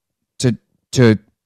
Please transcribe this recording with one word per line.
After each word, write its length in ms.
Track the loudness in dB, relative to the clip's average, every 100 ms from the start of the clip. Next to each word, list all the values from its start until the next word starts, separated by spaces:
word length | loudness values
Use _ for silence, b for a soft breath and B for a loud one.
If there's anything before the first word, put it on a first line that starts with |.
| _ _ _ -8
to, 160 | -6 -6 _ _ _
to 260 | 0 2 0 _ _